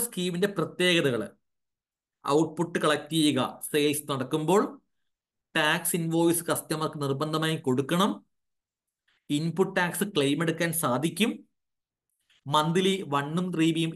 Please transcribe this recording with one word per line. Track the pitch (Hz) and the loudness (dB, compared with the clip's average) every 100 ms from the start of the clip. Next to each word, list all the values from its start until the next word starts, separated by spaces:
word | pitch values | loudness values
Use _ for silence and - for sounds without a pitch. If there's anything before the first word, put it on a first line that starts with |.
| - | 0
സ്കീമിന്റെ | - 180 175 202 196 | -4 -4 -2 -2 -2
പ്രത്യേകതകൾ. | 151 - 180 170 139 117 98 - _ _ _ _ _ _ _ _ - | -6 0 2 2 2 -2 -6 -14 _ _ _ _ _ _ _ _ 0
ഔട്ട്പുട്ട് | 151 160 - 170 170 | 0 0 -2 -4 0
കളക്ട് | 160 147 - 160 | 0 0 0 0
ചെയ്യുക, | 151 131 113 - - | 2 2 -2 -6 -4
സെയിൽസ് | 151 147 139 - | 0 2 0 -4
നടക്കുമ്പോൾ | 135 127 156 156 202 262 - _ _ _ _ _ _ _ 160 | -6 -4 -2 2 2 2 -6 _ _ _ _ _ _ _ 0
ടാക്സ് | 151 170 170 175 | 2 0 0 -2
ഇൻവോയ്സ് | 165 165 170 170 - | 0 2 2 2 -2
കസ്റ്റമർക്ക് | 143 - 156 156 156 | -4 -4 -4 -4 -4
നിർബന്ധമായും | 139 135 151 156 160 160 | -4 -2 -2 -2 -2 -2
കൊടുക്കണം, | 131 127 135 175 202 - - _ _ _ _ _ _ _ _ _ - | 0 -2 0 2 2 -2 -12 _ _ _ _ _ _ _ _ _ -6
ഇൻപുട്ട് | 147 165 165 185 190 | -2 -2 0 0 0
ടാക്സ് | 175 170 | -2 -2
ക്ലെയിം | 202 151 139 147 | -2 0 0 2
എടുക്കാൻ | 165 165 170 | 0 0 -2
സാധിക്കും, | 160 143 127 160 - 233 - - _ _ _ _ _ _ _ _ _ 135 | -2 -2 0 -2 0 -2 -2 -12 _ _ _ _ _ _ _ _ _ 0
മന്ത്ലി | 151 160 175 190 190 147 | 2 4 4 4 0 0
വണ്ണും | 139 143 170 185 160 | -2 0 -2 -2 2
ത്രീ | 160 165 | 2 2
ബിയും | 165 | -2